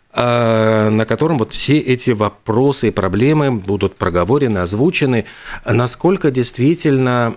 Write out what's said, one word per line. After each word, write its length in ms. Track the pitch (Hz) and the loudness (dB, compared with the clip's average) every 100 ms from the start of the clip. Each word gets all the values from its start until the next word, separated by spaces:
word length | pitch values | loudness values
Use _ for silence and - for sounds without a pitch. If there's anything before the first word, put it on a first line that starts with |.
| _ - | _ -2
э, 680 | 120 120 113 113 110 110 107 | 0 2 2 2 2 2 2
на 160 | 107 | 0
котором 340 | 110 113 160 151 | 0 -2 0 0
вот 140 | 110 | -2
все 260 | - - 151 | -4 0 0
эти 320 | 127 123 - | 2 -2 0
вопросы 760 | 107 104 - - 110 139 135 110 | 0 -2 -4 -2 2 2 2 -2
и 20 | |
проблемы 600 | - 95 98 131 151 139 | 0 -2 0 2 2 0
будут 420 | 117 92 101 98 | -2 -2 -2 -2
проговорены, 640 | - 95 87 87 143 131 101 | -2 -2 0 0 0 0 0
озвучены. 680 | 87 104 160 - 139 117 - - - - | -2 0 0 0 0 0 -4 -12 -16 -12
Насколько 680 | - 113 123 - 175 190 151 | -2 0 0 0 0 2 0
действительно, 1040 | 127 120 - 135 170 156 135 127 123 117 | 0 -4 0 0 2 0 2 2 0 -2